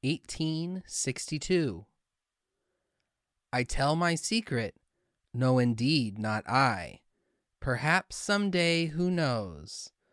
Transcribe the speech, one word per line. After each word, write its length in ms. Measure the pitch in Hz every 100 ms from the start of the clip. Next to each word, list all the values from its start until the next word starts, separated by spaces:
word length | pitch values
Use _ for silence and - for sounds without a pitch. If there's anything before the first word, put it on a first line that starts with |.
eighteen 800 | 127 156 - - 160 160 170 185 -
sixty-two. 960 | - - 127 - 151 - 180 151 85 101 _ _ _ _ _ _ _ _ _ _ _ _ _ _ _ _
I 120 | 127
tell 340 | 123 - 139 156
my 180 | 170 165
secret, 600 | - 226 - 123 110 - _ _ _ _ _
no, 260 | 120 131 127
indeed, 580 | 123 113 123 156 117 101
not 300 | 107 107 -
I. 520 | 127 135 101 80 - _ _ _ _ _ _
Perhaps 560 | - 120 147 175 - -
some 340 | - 202 202
day, 360 | 180 170 170 165
who 260 | 151 180
knows? 800 | 180 151 120 101 78 76 - - _ _